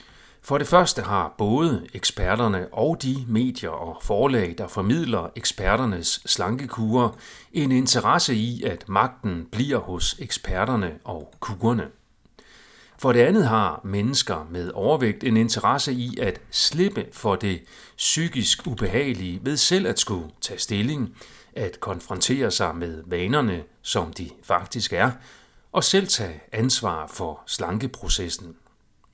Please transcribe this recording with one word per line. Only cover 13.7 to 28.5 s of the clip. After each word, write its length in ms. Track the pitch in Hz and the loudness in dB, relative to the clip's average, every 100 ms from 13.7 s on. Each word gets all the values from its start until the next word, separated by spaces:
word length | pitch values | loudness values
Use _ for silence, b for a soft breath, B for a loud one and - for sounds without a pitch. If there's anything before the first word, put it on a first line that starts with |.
| 76 | -2
mennesker 640 | 98 101 107 139 - 85 78 | -4 0 0 0 -2 -4 -6
med 200 | 85 85 | -6 -6
overvægt 500 | - 101 151 120 101 | -2 2 2 2 0
en 120 | 131 110 | 2 2
interesse 560 | 113 - 101 135 139 | 2 2 2 2 0
i 260 | 127 123 - | -4 -4 -2
at 200 | 107 90 - | -2 -4 -6
slippe 560 | - - 151 196 196 - | -2 0 2 2 0 -6
for 240 | - 110 95 | -4 0 0
det 260 | 104 87 B B B - | 0 -4 B B B -4
psykisk 680 | - - 165 131 98 - - | 0 0 0 0 0 0 -2
ubehagelige 760 | 123 98 113 143 107 92 87 | -2 0 2 0 -2 -4 -4
ved 140 | 131 147 | -2 0
selv 300 | - 180 - | 4 4 2
at 120 | - | 0
skulle 300 | - 95 78 - | 0 -2 -6 -8
tage 200 | - 95 | -8 -6
stilling, 560 | - 101 117 147 117 B B B B | -2 0 0 0 -4 B B B B
at 280 | - 101 - | -8 -6 -6
konfrontere 720 | - 92 - 92 - 135 120 | -6 -6 -6 -2 0 2 0
sig 260 | - 92 82 | 0 -2 -2
med 260 | 85 80 82 | -6 -8 -6
vanerne, 560 | 87 92 147 123 90 76 _ | -2 0 0 0 -2 -8 _
som 300 | - 110 85 | -4 -2 -2
de 180 | 80 85 - | -6 -12 -10
faktisk 500 | - 90 90 123 107 | -2 -2 -2 -6 -4
er, 180 | 87 117 127 B B B B B | 2 0 0 B B B B B
og 120 | - | 0
selv 220 | - 190 190 | 2 2 2
tage 340 | - 98 78 - | -2 -4 -10 -8
ansvar 540 | 110 123 - 107 82 78 | -2 0 0 -2 -4 -6
for 360 | - 85 78 - | -8 -8 -8 -8
slankeprocessen. 1080 | - 85 101 127 - 95 - 87 - 85 | -6 -4 -4 -4 -6 -2 -2 -2 -8 -10